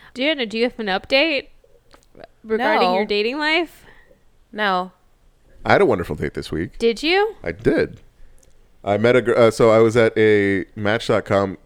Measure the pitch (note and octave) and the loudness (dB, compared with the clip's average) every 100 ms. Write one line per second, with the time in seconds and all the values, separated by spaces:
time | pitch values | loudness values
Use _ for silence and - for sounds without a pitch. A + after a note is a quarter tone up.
0 | - B3 C#4 D4 A3 A3+ A#3+ - G#3 F#3+ | -16 -4 -4 -2 -6 -4 -4 -4 -6 -6
1 | - C4+ D#4+ C#4 - - _ _ _ _ | 0 0 0 -2 -8 -18 _ _ _ _
2 | _ - - _ A3 A3 B3 C4+ F#3 F#3 | _ -20 -20 _ -6 -2 0 2 2 0
3 | G#3 G#3 G#3+ C#4+ D4+ D#4+ D#4+ - - - | -2 -2 -2 -2 -2 -2 -4 -10 -20 -20
4 | _ _ _ _ _ G#3 G#3 F#3 F#3 - | _ _ _ _ _ -4 -2 -2 -4 -12
5 | _ _ _ _ _ - - C3+ F3+ F#2+ | _ _ _ _ _ -8 2 4 4 2
6 | E2+ D#2 C#2+ - - D#2 F2 - A#3 G#3+ | -4 -6 -6 -6 -8 -6 -8 -4 -4 -2
7 | D4+ F#4+ G#4+ - - E2+ A2+ E4 - - | -2 0 -2 -4 -10 -4 -2 0 -2 -8
8 | - _ - - - - _ _ G2 G#2 | -20 _ -20 -20 -20 -20 _ _ -4 0
9 | A#2 B2 A2+ B2 A#2 - A#2 A2 A2+ A#2 | 2 2 2 2 2 4 4 4 4 4
10 | A2+ - G#2+ G#2 G2 G2 - - G#2 A2+ | 2 2 4 4 2 -2 -4 -6 -4 -2
11 | - G#2+ - G2 G2 F2+ | -2 -2 0 0 -2 -6